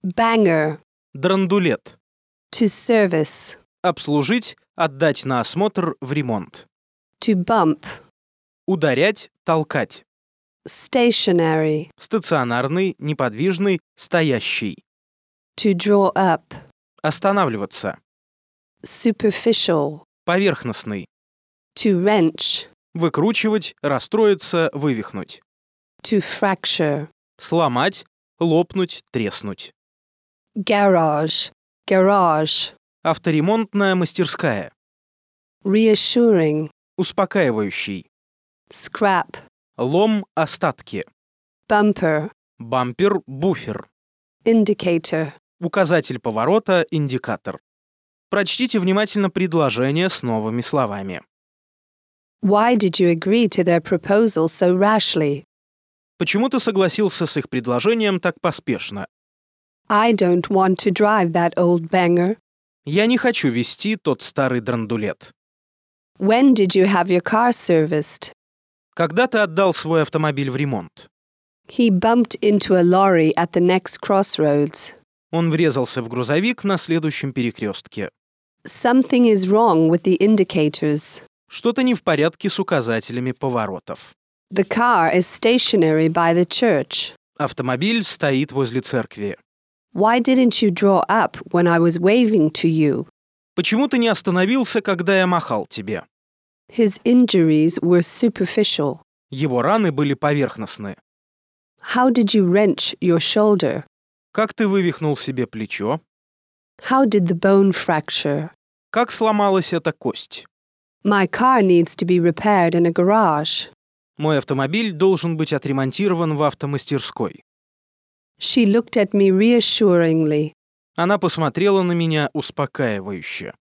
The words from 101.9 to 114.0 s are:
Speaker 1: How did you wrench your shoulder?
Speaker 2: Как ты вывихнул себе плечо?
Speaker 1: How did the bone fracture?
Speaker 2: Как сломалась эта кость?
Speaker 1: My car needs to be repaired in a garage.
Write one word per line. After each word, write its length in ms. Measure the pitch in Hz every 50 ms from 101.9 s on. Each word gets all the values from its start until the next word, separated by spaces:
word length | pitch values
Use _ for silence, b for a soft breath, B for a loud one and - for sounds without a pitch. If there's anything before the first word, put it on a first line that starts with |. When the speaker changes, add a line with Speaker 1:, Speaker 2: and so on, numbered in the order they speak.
| -
Speaker 1:
How 160 | 240 254 262
did 240 | 233 247 226 196 -
you 120 | 214 190
wrench 480 | 175 175 202 214 190 - - - - - _
your 180 | - 180 170 165
shoulder? 640 | - - - 214 208 214 208 180 170 135 - 147 147 _ _ _ _ _ _ _ _ _
Speaker 2:
Как 220 | _ - 220 214 -
ты 140 | - 220 202
вывихнул 480 | 196 196 180 175 151 - 156 151 143
себе 300 | - - 139 131 127 123
плечо? 540 | - - 110 107 101 - - 98 110 143 165 _ _ _ _ _ _ _ _ _ _ _ _ _ _ _ - - -
Speaker 1:
How 160 | 262 269 277
did 220 | 220 196 208 175
the 80 | 170 180
bone 380 | 165 - 196 196 196 196 196
fracture? 800 | 180 - - - 170 156 - - - - - 147 143 151 156 170 _ _ _ _ _ _ _ _
Speaker 2:
Как 200 | - 220 240 233
сломалась 640 | - - 220 220 214 208 202 202 190 190 170 -
эта 200 | 175 165 - 165
кость? 540 | - _ - 127 - - - - - - - _ _ _ _ _ _ _ _ _ _ _ _
Speaker 1:
My 220 | 202 202 202 190
car 360 | 180 - - 240 262 262 240
needs 340 | 202 190 175 175 165 - -
to 100 | - 175
be 140 | 170 180 175
repaired 540 | 170 175 160 - - 214 208 190 175 170 165
in 120 | 175 170
a 60 | 170
garage. 760 | 165 - 175 185 208 226 214 170 151 151 156 160 - - - - _ _ _ _ _ _